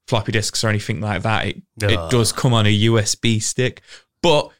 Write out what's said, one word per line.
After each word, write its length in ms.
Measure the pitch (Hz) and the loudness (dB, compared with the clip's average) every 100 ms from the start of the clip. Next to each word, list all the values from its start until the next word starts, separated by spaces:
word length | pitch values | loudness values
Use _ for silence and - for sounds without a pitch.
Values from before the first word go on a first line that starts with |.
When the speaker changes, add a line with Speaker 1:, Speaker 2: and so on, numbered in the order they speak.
| - | -4
Speaker 1:
floppy 260 | 113 107 | -2 0
disks 320 | 110 104 - | -2 -2 -2
or 40 | 113 | -2
anything 320 | 107 - 80 | -2 -4 -6
like 220 | 104 95 | -4 -4
that. 240 | 113 107 95 | -2 -2 -2
It, 160 | - - - | -6 -14 -4
Speaker 2:
Ugh. 80 | 104 | 0
Speaker 1:
it 200 | 107 80 | 0 0
does 220 | 123 107 | 0 0
come 220 | - 131 | 0 0
on 120 | 117 104 | 2 2
a 40 | |
U 280 | 104 113 113 | 2 2 2
S 160 | 104 | 0
B 260 | - 117 110 | -2 0 0
stick, 420 | - - 127 - - - _ _ | -2 -2 -4 -6 -18 -20 _ _
but 280 | 175 147 - | 2 2 0